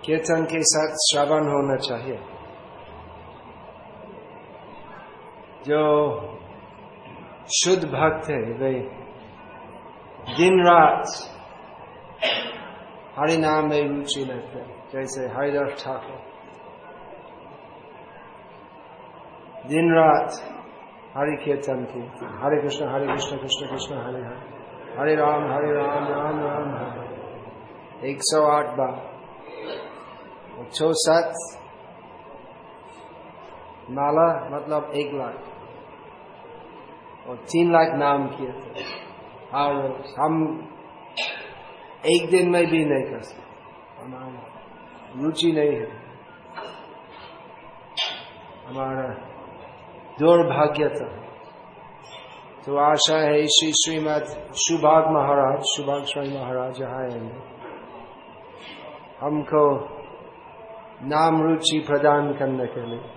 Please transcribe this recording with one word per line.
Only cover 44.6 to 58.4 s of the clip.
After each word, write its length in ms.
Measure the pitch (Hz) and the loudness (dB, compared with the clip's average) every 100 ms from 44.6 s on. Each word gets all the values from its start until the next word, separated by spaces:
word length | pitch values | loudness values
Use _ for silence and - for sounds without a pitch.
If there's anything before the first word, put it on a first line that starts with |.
| - - - - - 127 | -20 -20 -20 -20 -14 -2
रुचि 300 | 151 160 170 | -2 2 2
नहीं 200 | 156 147 | 4 4
है, 160 | 147 - - - - - - - - - - - - - - - - - - - - - - - - - - - - 123 | 2 -4 -10 -18 -20 -20 -20 -16 -14 -12 -14 -18 -18 -18 -18 -18 -18 -18 -20 -20 -20 -14 -6 -6 -6 -14 -18 -18 -18 -12
हमारा 400 | 131 131 131 131 - - - - - - - - - - - | -6 -4 -4 -6 -8 -14 -16 -18 -18 -18 -18 -20 -20 -18 4
दुर्भाग्य 680 | 156 170 170 139 151 147 147 | 8 8 6 4 4 4 0
था। 180 | - - - - - - - - - - - - - - - - - | 0 -6 -10 -16 -18 -20 -20 -20 -20 -20 -20 -18 -18 -18 -18 -20 -14
तो 60 | - 143 | -2 4
आशा 360 | 147 151 151 156 | 6 6 4 4
है 280 | 151 151 151 | 6 4 6
श्री 200 | - 160 | 4 4
श्रीमद 500 | 151 165 160 156 151 151 - - - | 0 0 0 0 0 -2 -10 -12 -4
सुभाग 440 | - 165 151 160 160 | 0 4 8 8 8
महाराज, 460 | 156 139 143 135 147 - | 4 6 6 4 4 0
सुभाग 360 | - 139 143 139 | -2 0 -2 -2
स्वामी 240 | 147 139 | -4 -4
महाराज 500 | 139 123 127 127 131 | -4 -4 -2 -4 -4
यहाँ 220 | 131 131 | -6 -4
आएंगे 440 | 127 120 110 113 - - - - - - - - - - | -6 -6 -8 -10 -14 -14 -14 -14 -16 -16 -18 -18 -20 -20